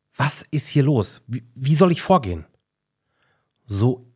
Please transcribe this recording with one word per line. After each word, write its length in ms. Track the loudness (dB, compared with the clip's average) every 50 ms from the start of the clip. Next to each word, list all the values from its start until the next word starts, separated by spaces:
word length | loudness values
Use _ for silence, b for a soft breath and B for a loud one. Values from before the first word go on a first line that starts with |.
| _ _ _
Was 280 | -4 -4 -4 -4 -6 -8
ist 260 | -6 -4 -4 -4 0
hier 140 | 2 2 2
los? 400 | 4 2 0 0 -2 -6 -14 _
Wie, 160 | -12 -12 -12 -12 _ -12
wie 200 | -6 0 0 4
soll 160 | 4 4 2
ich 100 | 2 0
vorgehen?" 440 | 0 2 0 2 0 -2 -8 -8 -10 _ _ _ _ _ _ _ _ _ _ _ _ _ _ _ _ _ _ _ _ _ _ _ _
So 440 | -8 -4 0 0 0 0 -2 -10 _ _